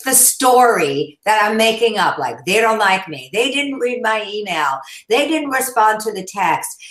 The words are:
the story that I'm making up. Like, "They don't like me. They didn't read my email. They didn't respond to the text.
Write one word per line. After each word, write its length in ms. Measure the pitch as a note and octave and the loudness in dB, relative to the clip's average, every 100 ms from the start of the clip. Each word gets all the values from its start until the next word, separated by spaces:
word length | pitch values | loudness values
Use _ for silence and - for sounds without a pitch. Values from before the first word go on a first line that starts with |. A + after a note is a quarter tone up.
the 100 | C4+ | -2
story 1040 | - - - C4 B3 A#3+ G3 D3 C#3 C#3+ - | 2 2 2 4 6 6 4 0 -2 -6 -4
that 180 | G3 G#3+ | 0 2
I'm 140 | G#3+ A3 | 2 2
making 420 | A3+ A3 A#3 G#3 | 2 2 0 2
up. 180 | D#3+ C3+ | 0 0
Like, 280 | B2+ A#2+ F3+ | -4 -6 -2
"They 140 | G#3 | 2
don't 180 | A3+ A3 | 2 2
like 300 | G3 F#3+ E3 | 2 0 -4
me. 200 | D3 C3 | -12 -6
They 180 | F#3+ C4 | -2 -2
didn't 300 | C#4 C#4+ C4+ | -2 -4 -4
read 200 | A#3+ A3+ | -4 -2
my 220 | A3 A3 | -2 -4
email. 540 | G3+ G#3 G3+ D#3+ C#3+ C3+ - - - | -4 -8 -6 -2 -2 -4 -10 -16 -2
They 180 | A#3+ C#4+ | 0 2
didn't 240 | D#4 C#4+ | -2 -2
respond 500 | C4 - A#3 G#3+ G#3+ | -2 -2 2 2 2
to 100 | A3 | -4
the 120 | G3 | -8
text. 460 | F#3 G3+ E3+ D3+ - - - | -8 -2 0 -2 -4 -14 -20